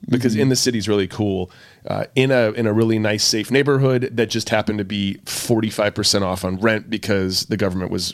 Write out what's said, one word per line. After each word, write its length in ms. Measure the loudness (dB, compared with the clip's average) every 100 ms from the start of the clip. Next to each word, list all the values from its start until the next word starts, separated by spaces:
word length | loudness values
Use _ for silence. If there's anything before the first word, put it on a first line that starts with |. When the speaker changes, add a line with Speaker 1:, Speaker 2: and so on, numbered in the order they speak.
| -2
Speaker 1:
because 240 | 0 2
Speaker 2:
Mm-hmm. 100 | 2
Speaker 1:
in 60 | 2
the 80 | 2
city 220 | 0 0
is 100 | 0
really 180 | 0 0
cool, 440 | -2 -2 -2 -6 -10 -20 -14 -8
uh, 180 | -6 -2 0
in 140 | 2
a, 180 | 4 2
in 140 | 2 0
a 60 |
really 260 | 2 2 2
nice, 240 | 0 0
safe 280 | 0 0 2
neighborhood 580 | 2 4 2 2 2 -2
that 160 | -2 -2
just 200 | -2 0
happened 300 | 0 0 -4
to 60 |
be 340 | -4 -2 -4 -4
forty-five 680 | -8 -6 0 2 0 0 -2
percent 300 | 0 0 0
off 200 | 0 -2
on 120 | -4 0
rent 320 | 0 0 -2
because 560 | -6 0 0 0 -2 -4
the 100 | -2
government 340 | -2 -2 -4
was 200 | -4 -6